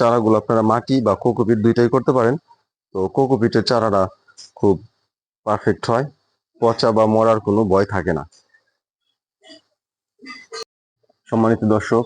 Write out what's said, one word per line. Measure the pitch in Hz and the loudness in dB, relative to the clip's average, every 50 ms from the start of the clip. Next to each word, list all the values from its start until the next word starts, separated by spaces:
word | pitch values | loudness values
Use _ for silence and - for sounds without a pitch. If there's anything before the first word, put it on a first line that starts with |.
চারাগুলো | 123 117 117 120 110 110 110 107 | 2 0 2 2 2 2 2 0
আপনারা | 107 - 120 113 110 110 | 0 0 0 0 2 2
মাটি | 110 120 - - 135 135 113 107 | 0 0 -2 -2 -2 0 0 0
বা | 95 - - | 0 0 0
কোকোপিট | 123 113 113 117 101 117 107 104 | -2 -2 0 0 0 0 0 2
দুইটাই | 117 117 120 120 117 - | 0 2 2 2 2 0
করতে | 131 120 - 135 127 | 0 0 0 0 0
পারেন। | 113 117 110 90 _ _ _ _ _ _ _ _ _ _ - | 2 0 0 -2 _ _ _ _ _ _ _ _ _ _ -6
তো | 98 95 95 - 135 | -6 -6 -4 -2 -2
কোকোপিটের | 135 127 135 107 113 113 - 117 104 - | -2 0 0 0 0 0 0 0 0 0
চারাটা | 127 117 110 110 101 98 95 92 - _ _ _ _ - - - - - | 0 0 0 0 0 0 0 -2 -4 _ _ _ _ -20 -20 -20 -8 -2
খুব | - 101 95 - 110 - _ _ _ _ _ _ _ _ _ _ - | 0 0 0 0 -2 -16 _ _ _ _ _ _ _ _ _ _ -6
পারফেক্ট | 110 104 98 - - - - - - | -4 -4 -2 -2 -2 -2 -2 -2 -4
হয়, | 117 120 143 147 - _ _ _ _ _ _ _ _ - | -2 -2 -4 -6 -10 _ _ _ _ _ _ _ _ -2
পচা | 120 117 117 - - 117 110 110 | 0 0 0 0 0 0 2 2
বা | 110 107 107 | 2 2 2
মরার | 110 110 113 113 107 - 107 | 2 2 2 0 0 0 -2
কোনো | 101 107 113 98 | 0 0 0 2
ভয় | 92 95 104 - 101 | 2 0 0 0 -2
থাকে | 95 80 90 82 76 | -6 -4 -4 -4 -6
না। | 71 - _ _ _ _ _ _ _ _ _ _ _ _ _ _ _ _ _ _ _ _ _ _ _ - 311 320 _ _ _ _ _ _ _ _ _ _ _ _ - - 605 - - - 453 453 - _ _ _ _ _ _ _ _ _ _ _ _ - | -6 -12 _ _ _ _ _ _ _ _ _ _ _ _ _ _ _ _ _ _ _ _ _ _ _ -20 -20 -20 _ _ _ _ _ _ _ _ _ _ _ _ -20 -20 -20 -20 -20 -18 -16 -16 -16 _ _ _ _ _ _ _ _ _ _ _ _ -6
সম্মানিত | - 113 113 113 117 107 110 107 107 | -2 0 0 0 0 0 0 0 0
দর্শক, | 104 - - 120 113 120 | -2 -2 -2 -2 -2 -2